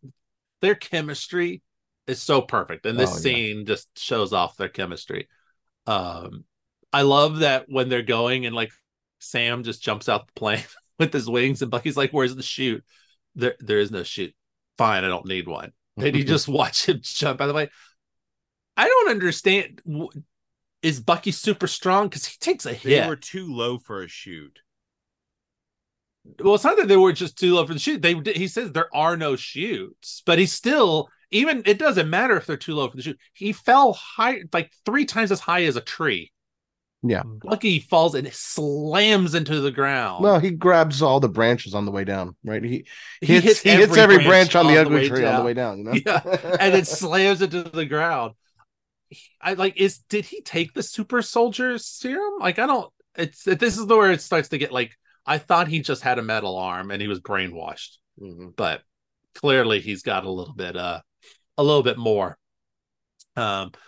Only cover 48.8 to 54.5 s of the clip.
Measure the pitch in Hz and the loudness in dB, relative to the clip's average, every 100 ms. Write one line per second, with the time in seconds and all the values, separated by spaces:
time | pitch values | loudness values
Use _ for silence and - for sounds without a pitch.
48.8 | _ _ _ - - _ 175 185 190 190 | _ _ _ -20 -20 _ -6 -2 -2 2
49.8 | 196 - - 208 - 415 - 170 170 - | 0 0 -6 -6 -6 -12 -8 -4 -4 -6
50.8 | - - 208 247 - 233 240 226 254 240 | -10 -8 -4 -4 -2 0 0 0 -6 -6
51.8 | - - 254 320 415 403 180 175 269 254 | -10 -10 -8 -6 -6 -4 -4 -2 0 -2
52.8 | - _ _ - 160 - 190 185 233 196 | -4 _ _ -8 -8 -6 -2 0 0 -2
53.8 | 208 220 190 165 - 165 147 | 2 4 6 2 0 -2 -2